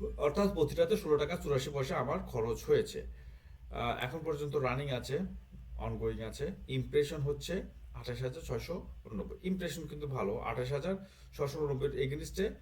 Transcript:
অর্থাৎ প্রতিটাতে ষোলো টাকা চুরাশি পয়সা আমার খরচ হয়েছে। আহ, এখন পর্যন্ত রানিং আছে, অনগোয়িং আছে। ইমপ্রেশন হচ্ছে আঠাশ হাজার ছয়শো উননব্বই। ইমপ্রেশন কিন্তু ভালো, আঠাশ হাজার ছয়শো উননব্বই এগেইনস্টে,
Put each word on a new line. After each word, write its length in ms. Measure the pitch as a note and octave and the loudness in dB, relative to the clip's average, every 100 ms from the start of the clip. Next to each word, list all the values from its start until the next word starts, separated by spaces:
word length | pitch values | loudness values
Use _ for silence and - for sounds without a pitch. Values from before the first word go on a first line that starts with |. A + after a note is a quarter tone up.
| - - | -6 2
অর্থাৎ 380 | C#3+ G3 G3+ | 2 6 4
প্রতিটাতে 420 | D#3+ C#3+ E3 E3+ - | 4 2 6 6 6
ষোলো 200 | D#3 D3 | 6 4
টাকা 200 | D3 F3 | 4 0
চুরাশি 340 | D#3 C3+ D3+ | 2 2 2
পয়সা 260 | C#3+ C3 E3 | 0 0 2
আমার 220 | A#2+ F#3 | 2 0
খরচ 460 | - B2 A2+ A2 | 0 0 0 0
হয়েছে। 420 | - C3 - - - - - - - - - | 6 6 6 -2 -8 -10 -14 -16 -18 -16 -8
আহ, 340 | - A#2 - | -2 0 0
এখন 160 | B2+ D#3+ | -2 -2
পর্যন্ত 320 | D#3+ D3 D3 C#3+ | -2 -2 0 2
রানিং 340 | B2+ C3 C#3+ | 2 0 0
আছে, 280 | B2 B2+ D3+ F#3+ - - - - - | -2 0 -2 -2 -6 -12 -14 -10 -6
অনগোয়িং 420 | A2+ G#2+ A2+ G#2+ | -4 0 0 -2
আছে। 300 | A2 - D3+ G3 - | -6 -4 -4 -4 -2
ইমপ্রেশন 480 | C3 A#2+ C#3+ C#3+ - | -2 4 4 4 2
হচ্ছে 460 | C#3 C#3 - F#3 - - - | 0 0 0 -2 -2 -12 -12
আঠাশ 280 | A#2 A#2+ A#2 | -10 -6 -2
হাজার 200 | B2+ - | -4 -4
ছয়শো 440 | - A#2 - - - - | -4 -4 -2 -6 -6 -12
উননব্বই। 320 | - G#2 - - | -6 -6 -4 -4
ইমপ্রেশন 440 | F#3 F#3 E3+ D#3+ D3 | -2 0 -2 -4 -6
কিন্তু 200 | D3+ C#3+ | -6 -4
ভালো, 320 | B2+ G2+ A#2 | 0 0 0
আঠাশ 340 | - A#2+ B2+ | -2 -2 0
হাজার 220 | C#3 E3+ G3 - - - | 0 0 -2 -4 -16 -14
ছয়শো 320 | - C#3+ D#3 | -2 -2 0
উননব্বই 380 | C#3+ C3 C#3+ C3 | 0 2 0 0
এগেইনস্টে, 480 | C3+ D3 D#3+ F#3 G3+ - | 0 0 -4 0 0 -2